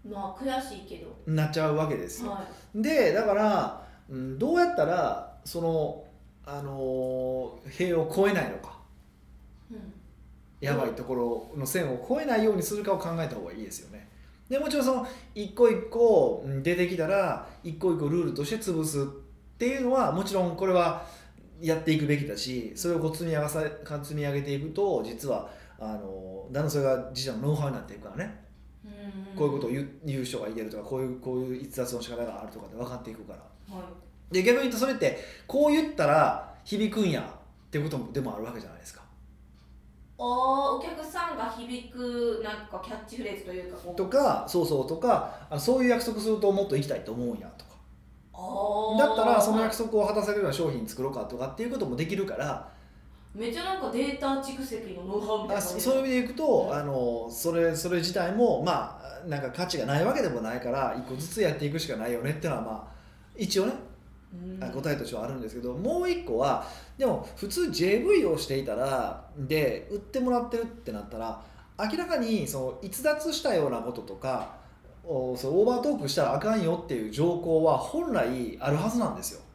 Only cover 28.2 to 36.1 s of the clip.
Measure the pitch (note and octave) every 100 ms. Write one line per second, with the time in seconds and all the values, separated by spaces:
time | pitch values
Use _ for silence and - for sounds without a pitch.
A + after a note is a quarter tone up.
28.2 | G#3 - - - - - G#3 G3+ G3+ G3
29.2 | F#3+ F#3+ D3 C#3 A#2 C3+ C#3+ - D#3 C3+
30.2 | B2 A#2+ G#2+ A2+ G#2+ A2 G#2 C3 C3 B2
31.2 | C3 B2+ B2+ B2+ C#3 - A#2+ A#2+ A2+ A#2+
32.2 | A#2 G2 A2 A2 G2 A2 B2 B2+ A2+ A2
33.2 | G2+ F#2 - - - F#3+ F3+ F3+ - -
34.2 | - F#3 G3 B3 C4 A3 C4 B3 C3+ -
35.2 | - - - C4 D4 D4+ D4+ - D3